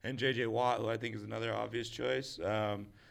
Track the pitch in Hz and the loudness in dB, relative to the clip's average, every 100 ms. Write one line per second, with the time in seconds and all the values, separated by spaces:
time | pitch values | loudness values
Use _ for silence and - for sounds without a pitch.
0 | 113 127 131 120 117 113 123 113 110 117 | -6 0 2 2 2 4 4 4 2 0
1 | 117 110 107 110 113 110 110 117 113 - | -2 -6 -6 -4 -2 0 0 -2 -4 -2
2 | 123 131 135 - 90 107 104 101 101 - | 0 0 -2 -4 0 2 2 -2 -6 -14
3 | - | -20